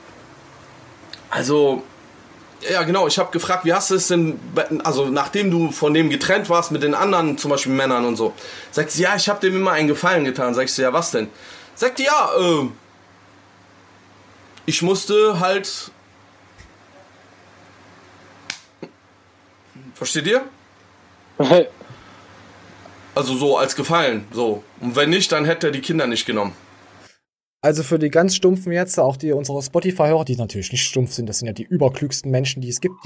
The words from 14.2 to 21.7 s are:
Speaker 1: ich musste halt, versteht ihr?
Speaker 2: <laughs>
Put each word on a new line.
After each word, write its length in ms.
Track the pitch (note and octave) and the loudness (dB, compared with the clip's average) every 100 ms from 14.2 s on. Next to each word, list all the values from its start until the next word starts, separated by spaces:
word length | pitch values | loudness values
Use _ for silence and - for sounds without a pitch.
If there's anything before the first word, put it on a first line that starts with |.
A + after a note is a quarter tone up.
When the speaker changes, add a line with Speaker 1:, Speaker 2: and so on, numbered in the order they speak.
| - - - - - | -20 -20 -20 -12 -4
Speaker 1:
ich 160 | D#3 | -2
musste 580 | E3+ F#3+ - G#3 G#3+ F#3 | 0 0 2 4 4 4
halt, 500 | F3+ G3 G3 - - - - - - - - - - - - C#4+ - - - - - - - - - - - - - - - - - _ - _ _ _ _ _ _ _ _ - C3 - | 0 0 -2 -8 -12 -18 -20 -20 -20 -20 -20 -20 -20 -20 -20 -20 -20 -20 -20 -20 -20 -20 -20 -20 -20 -20 -20 -20 -20 -20 -18 -18 -18 _ -20 _ _ _ _ _ _ _ _ -20 -20 -10
versteht 320 | B2+ E3 D#3 | -6 -4 0
ihr? 180 | A#3 D4 - _ _ - _ - - _ - | 0 -2 -14 _ _ -20 _ -20 -20 _ -2
Speaker 2:
<laughs> 280 | C3+ E3 - | 4 4 4